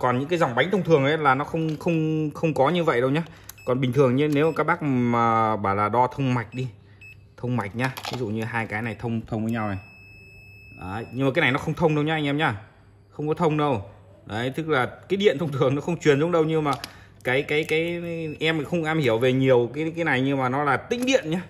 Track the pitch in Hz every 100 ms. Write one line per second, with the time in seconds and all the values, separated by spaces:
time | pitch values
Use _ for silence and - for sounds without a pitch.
0 | 127 123 143 170 156 117 165 202 160 156
1 | 135 160 147 131 147 165 160 151 - 165
2 | 156 156 156 - 165 156 139 175 160 123
3 | 131 147 165 - - - - 127 135 123
4 | 135 127 151 143 160 147 151 147 151 127
5 | 120 120 117 113 110 110 98 98 104 117
6 | 127 - 135 123 110 127 127 - - -
7 | - - - - 123 123 101 113 131 131
8 | - 127 117 110 110 113 110 104 117 101
9 | 120 113 - 110 110 117 107 95 - -
10 | - - - - - - - - 90 101
11 | 113 117 135 127 143 139 - 147 165 151
12 | 151 160 143 143 156 104 - - - -
13 | - - 151 156 165 151 147 120 98 -
14 | - - - 107 123 135 160 143 120 -
15 | - 196 208 180 170 139 139 143 143 170
16 | 151 139 165 170 160 160 147 135 - -
17 | - - - 127 147 147 156 156 165 170
18 | 170 165 160 147 156 160 139 175 156 160
19 | 135 113 131 127 131 123 120 135 160 165
20 | 160 127 135 139 127 135 147 131 - 240
21 | 254 269 156 175 175